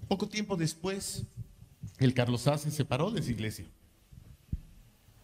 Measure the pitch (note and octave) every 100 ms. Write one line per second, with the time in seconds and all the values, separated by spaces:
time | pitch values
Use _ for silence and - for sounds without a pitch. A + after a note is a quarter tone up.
0 | - G3 G#3 G#3+ G#3 F#3+ D#3+ - F#3 G3
1 | - - - - - - - - - -
2 | C3 B2+ A#2+ A#2+ C#3+ D3 D3+ D3 C3+ B2+
3 | F3+ G#3+ B2+ A2 G#2+ G#2+ F#2 - - _
4 | - - - - - - - - - -
5 | - -